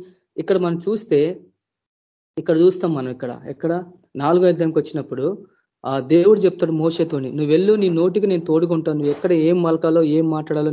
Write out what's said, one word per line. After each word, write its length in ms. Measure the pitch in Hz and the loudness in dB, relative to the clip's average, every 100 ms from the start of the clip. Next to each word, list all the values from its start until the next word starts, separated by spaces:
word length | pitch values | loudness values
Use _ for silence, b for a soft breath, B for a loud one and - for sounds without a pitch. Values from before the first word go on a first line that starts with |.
| B B B - | B B B -8
ఇక్కడ 140 | 151 190 | -2 -2
మనం 140 | 175 170 190 | 0 -4 -4
చూస్తే, 320 | 220 - 147 156 185 - _ _ _ _ _ _ _ _ - | -6 -2 0 0 -4 -16 _ _ _ _ _ _ _ _ -8
ఇక్కడ 160 | 156 160 | -2 2
చూస్తాం 280 | 180 180 180 147 | 4 2 -2 -4
మనం, 140 | 127 127 | -6 -8
ఇక్కడ, 160 | 123 123 143 | -10 -10 -14
ఇక్కడ 200 | 135 165 170 175 - _ - | -8 -4 -4 -8 -18 _ -4
నాలుగో 240 | 143 180 180 | 0 4 4
అధ్యాయంకి 280 | 170 165 160 | 2 0 -2
వచ్చినప్పుడు 460 | 147 156 - 123 143 202 b b b _ | -2 -6 -8 -6 -6 -6 b b b _
ఆ 100 | 127 135 131 | -6 -6 2
దేవుడు 260 | 165 190 208 | 4 6 6
చెప్తాడు 280 | 180 - 165 160 | 4 0 -2 0
మోషేతోని, 460 | 160 165 165 143 131 143 | -2 -2 -2 -4 -6 -4
"నువ్వు 140 | 147 | 2
వెళ్ళు, 200 | 160 190 214 | 2 4 2
నీ 60 | 190 165 | 2 2
నోటికి 280 | 180 180 196 | 0 0 0
నేను 180 | 180 165 | 0 0
తోడుకుంటాను, 460 | 160 170 165 160 151 | 0 2 0 -2 -2
నువ్వు 120 | 143 | -2
ఎక్కడ 180 | 147 185 | -2 0
ఏం 240 | 170 156 180 165 | 2 2 2 0
మలకాలో 340 | 160 165 165 160 151 | 0 2 2 2 2
ఏం 100 | 160 | 0
మాట్లాడాలో 400 | 156 156 151 151 | -2 -4 -4 -2